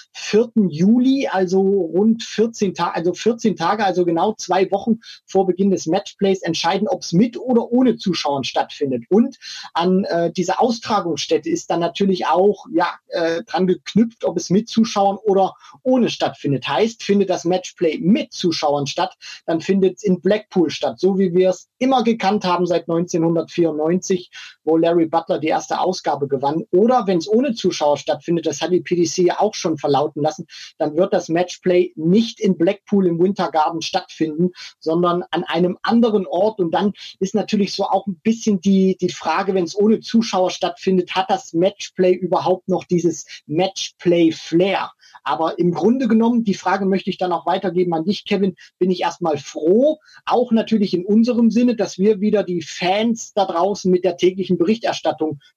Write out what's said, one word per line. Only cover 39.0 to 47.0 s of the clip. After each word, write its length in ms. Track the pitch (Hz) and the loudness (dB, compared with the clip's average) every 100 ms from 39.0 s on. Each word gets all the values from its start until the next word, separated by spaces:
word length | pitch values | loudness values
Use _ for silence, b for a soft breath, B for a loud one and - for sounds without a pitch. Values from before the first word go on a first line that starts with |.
die 80 | 180 | -4
Frage, 440 | - 160 160 196 190 | -4 -4 -2 -2 -2
wenn's 200 | 170 403 | -2 0
ohne 240 | 208 214 | 2 2
Zuschauer 520 | - 226 220 190 185 | 2 0 0 0 -2
stattfindet, 640 | - 175 - - 185 160 185 | -2 -6 -4 0 0 0 -2
hat 140 | 190 | 0
das 220 | 190 - | -2 -2
Matchplay 600 | 165 185 - - - 185 | 0 0 -2 -12 0 2
überhaupt 560 | 180 180 175 143 185 - | 2 0 0 0 -2 0
noch 160 | 175 - | -4 0
dieses 400 | 175 170 151 - B - | 0 0 -2 -10 B -6
Matchplay-Flair? 1400 | 147 190 - - _ 180 170 165 156 - 165 190 175 - - B B | -2 -2 -4 -12 _ 0 4 4 0 -2 0 2 0 -6 -12 B B
Aber 340 | 135 156 160 - | -6 -2 -2 0
im 120 | 175 | 0
Grunde 360 | 156 180 262 247 | 2 2 2 2
genommen, 360 | 220 233 240 | 2 2 2
die 100 | 226 | 0
Frage 320 | 185 185 196 196 | -2 0 0 0
möchte 240 | 190 | -2